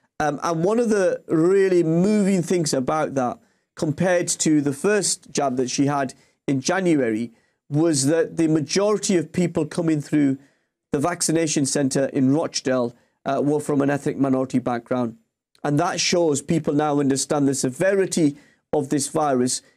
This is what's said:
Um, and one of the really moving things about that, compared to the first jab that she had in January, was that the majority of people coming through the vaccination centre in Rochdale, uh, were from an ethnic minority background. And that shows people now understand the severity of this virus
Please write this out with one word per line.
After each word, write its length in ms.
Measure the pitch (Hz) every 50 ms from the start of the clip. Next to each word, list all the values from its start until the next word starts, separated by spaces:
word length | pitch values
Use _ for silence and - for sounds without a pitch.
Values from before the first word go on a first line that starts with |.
| _ _ _ -
Um, 200 | 151 151 147 127 -
and 200 | 170 170 160 165
one 160 | 196 220 233
of 100 | 240 220
the 340 | 214 202 185 170 - - -
really 560 | - 170 160 160 180 196 196 190 190 185 175 165
moving 600 | 160 160 170 180 208 214 214 196 190 196 180 160
things 300 | - 190 175 156 - -
about 420 | 135 127 143 156 156 147 - 135
that, 240 | 135 127 120 - - _ _ _ _ _ _ _
compared 520 | - 175 156 143 - 175 185 180 175 170
to 340 | - - - - 165 156 151
the 120 | 135 143 135
first 580 | - - 202 214 208 170 - - - - -
jab 240 | - - 139 135 127
that 120 | 127 127 127
she 160 | - - 139
had 280 | 139 143 139 139 127 - _ _ _ _ _ -
in 140 | - 139 131
January, 680 | 131 - 180 190 190 175 160 143 127 113 110 110 120 117 _ _ _ _ _ _ _ -
was 380 | 139 147 165 170 156 131 135
that 300 | 139 165 165 160 - -
the 100 | 160 165
majority 720 | 156 156 160 151 - - 185 202 208 214 202 202 - 196
of 140 | 170 156 156
people 340 | - 185 170 170 170 170 151
coming 360 | 151 - - 165 165 160 147
through 360 | 143 - - 151 147 139 135 - - _ _ _ _ _ _ _ _ -
the 80 | - 143
vaccination 640 | 135 175 175 170 - - 156 165 165 156 - 160 139
centre 400 | 131 - 147 143 131 - 160 135
in 260 | - - 143 131 131 139
Rochdale, 600 | 156 156 - - - - 127 127 127 120 120 - _ _ _ _ _ -
uh, 160 | - 139 135 131
were 160 | 143 151 147
from 220 | 147 - 147 135
an 80 | 139 139
ethnic 280 | 143 139 - 151 -
minority 420 | - 135 135 131 131 131 127 - 127
background. 580 | 123 127 120 117 - - 127 123 123 113 113 - _ _ _ _ _ _ _ _ -
And 160 | 151 147 143
that 200 | 170 185 - 165
shows 420 | - - - 175 170 160 143 131
people 320 | - - 170 160 160 170 151
now 260 | 143 151 151 143 143
understand 480 | 143 131 135 131 - - 156 147 139
the 80 | 139 139
severity 800 | 135 - 135 127 - 175 190 202 196 185 - 170 175 160 143 143 - _ _ _ _ _ - -
of 160 | 151 143 139
this 180 | 156 143 131
virus 540 | - - 160 151 147 135 123 123 127 - - _ _ _